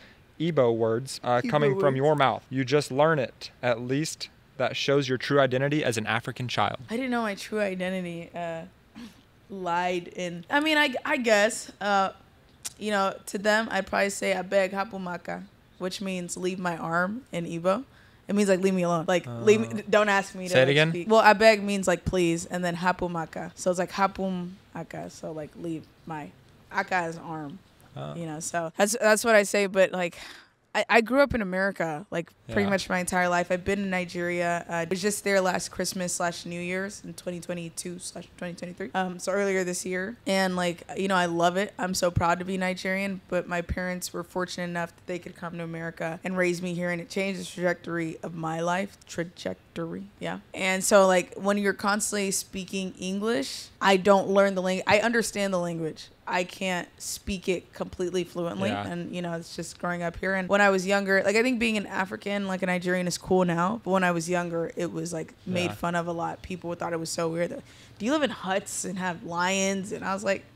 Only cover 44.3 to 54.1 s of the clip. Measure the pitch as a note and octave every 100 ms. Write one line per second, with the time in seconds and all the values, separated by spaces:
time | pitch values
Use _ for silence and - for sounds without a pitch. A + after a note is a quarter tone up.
44.3 | F#3 F3 - F3 F3 E3+ - - F3 F#3
45.3 | - F3 E3+ E3 E3 E3 - E3 E3 F3+
46.3 | F#3 F3+ F3 F#3 F3 F3 E3+ - G3+ G3
47.3 | F3+ F3 - F3 E3+ E3+ E3+ E3 D3+ D#3+
48.3 | E3+ D#3+ E3 E3+ F3+ G3 - - - E3+
49.3 | - F#3 F#3 _ - E3 F3+ G3 - E3+
50.3 | F#3 - - F#3+ F#3+ F#3+ G#3 F#3+ F#3 -
51.3 | - G3 G3+ G3+ F#3+ G#3 G#3+ - G#3 G3
52.3 | F#3+ - F#3+ F3+ G3 F#3 - F#3 G3 A3
53.3 | B3 C4+ - - - G3 G3 F#3+